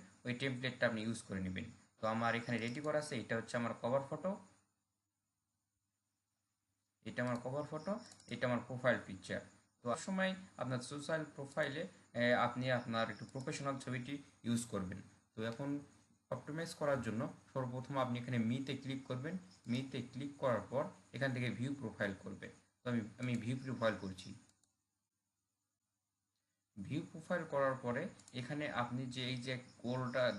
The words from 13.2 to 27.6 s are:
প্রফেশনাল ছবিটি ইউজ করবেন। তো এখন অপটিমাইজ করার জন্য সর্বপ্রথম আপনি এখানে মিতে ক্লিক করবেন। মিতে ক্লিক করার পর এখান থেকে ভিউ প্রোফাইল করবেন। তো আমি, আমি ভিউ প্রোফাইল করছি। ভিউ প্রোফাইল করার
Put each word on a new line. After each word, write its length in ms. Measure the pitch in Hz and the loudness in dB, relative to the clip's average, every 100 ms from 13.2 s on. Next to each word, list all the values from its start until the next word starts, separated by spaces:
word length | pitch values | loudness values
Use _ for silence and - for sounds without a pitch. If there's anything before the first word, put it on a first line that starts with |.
| 110 | -8
প্রফেশনাল 420 | 135 135 147 139 135 | -6 -4 -2 -2 -2
ছবিটি 300 | 127 127 123 143 - - - | -2 -2 -2 -6 -8 -6 2
ইউজ 160 | 117 - | 2 2
করবেন। 260 | 101 90 92 - - _ | -2 -2 -4 -10 -18 _
তো 60 | - 113 | -4 -2
এখন 180 | 117 139 143 - - - _ _ | -2 -2 -2 -4 -16 -20 _ _
অপটিমাইজ 400 | 135 - 151 165 - | -6 -4 -4 -4 0
করার 200 | 147 139 117 | 4 4 4
জন্য 160 | 107 151 - - | 0 0 -4 -6
সর্বপ্রথম 420 | 135 127 127 127 139 | -2 0 -2 0 2
আপনি 120 | 120 120 | 2 2
এখানে 200 | 127 123 | 2 4
মিতে 360 | 113 135 135 135 | 4 4 0 -2
ক্লিক 180 | 131 131 - | -2 -4 -2
করবেন। 260 | 127 151 185 - - - | -4 -2 -4 -6 -10 -2
মিতে 320 | 120 135 135 - | 0 0 -4 -4
ক্লিক 200 | 127 143 - | -6 -6 0
করার 200 | 131 110 95 | 2 4 2
পর 140 | 123 185 - - 131 | 0 0 -4 -12 0
এখান 140 | 135 | 0
থেকে 140 | 123 123 101 | 2 2 2
ভিউ 140 | 131 139 | 0 -2
প্রোফাইল 320 | 110 - 104 95 | -4 0 0 0
করবেন। 260 | 98 95 - - _ _ | -6 -8 -10 -14 _ _
তো 60 | 123 | 0
আমি, 100 | 120 101 - | 2 0 -2
আমি 100 | 123 117 | 0 0
ভিউ 200 | 107 131 | 0 -2
প্রোফাইল 300 | 131 120 113 101 | -2 4 4 4
করছি। 280 | 98 92 - - - _ _ _ _ _ _ _ _ _ _ _ _ _ _ _ _ _ _ _ _ _ _ 104 | 0 -6 -10 -14 -16 _ _ _ _ _ _ _ _ _ _ _ _ _ _ _ _ _ _ _ _ _ _ -10
ভিউ 260 | 98 147 170 | -4 -4 -4
প্রোফাইল 320 | 160 - 175 160 | -8 -2 -2 0
করার 240 | 143 | 4